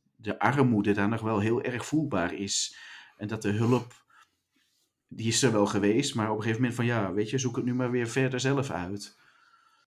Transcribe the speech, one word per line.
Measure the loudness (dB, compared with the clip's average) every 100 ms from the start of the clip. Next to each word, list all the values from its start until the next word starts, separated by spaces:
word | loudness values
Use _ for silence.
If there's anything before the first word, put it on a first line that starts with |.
| _ _
de | -6 0
armoede | 2 4 4 4 2
daar | 2 2
nog | 0
wel | 0 0
heel | 2 0
erg | -2 -6 -2
voelbaar | -2 0 0 -2
is. | -4 -4 -4 -4 -8 -20 -20 -20 -10
En | -8
dat | -4
de | -2
hulp, | 0 2 2 0 -14 _ _ _ _ _ _ _ _ _ _ -18
die | -6 0
is | 2
er | 4
wel | 4 4
geweest, | 4 2 2 0 0
maar | -2
op | 0
een |
gegeven | -2 0
moment | 0 0
van, | 0
ja, | 0 0
weet | -2 -2
je, | -2
zoek | -2 -2
het | -2
nu |
maar | -2 0
weer | -2 -2
verder | 0 0 0
zelf | 0 0 -2
uit. | -4 -6 -8 -12 -20 _ _ _ _ _ _